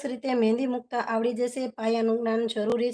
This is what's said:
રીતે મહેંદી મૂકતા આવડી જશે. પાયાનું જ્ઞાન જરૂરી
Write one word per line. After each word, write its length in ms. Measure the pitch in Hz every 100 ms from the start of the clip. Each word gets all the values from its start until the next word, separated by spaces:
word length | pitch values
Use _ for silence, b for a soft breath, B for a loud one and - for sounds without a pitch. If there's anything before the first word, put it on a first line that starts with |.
| 254
રીતે 260 | 247 269 247
મહેંદી 260 | 220 233 269
મૂકતા 320 | 247 - 240 -
આવડી 200 | 226 233 226
જશે. 240 | 247 262 254 -
પાયાનું 400 | 226 226 226 226
જ્ઞાન 240 | 226 226 226
જરૂરી 360 | 220 214 240 240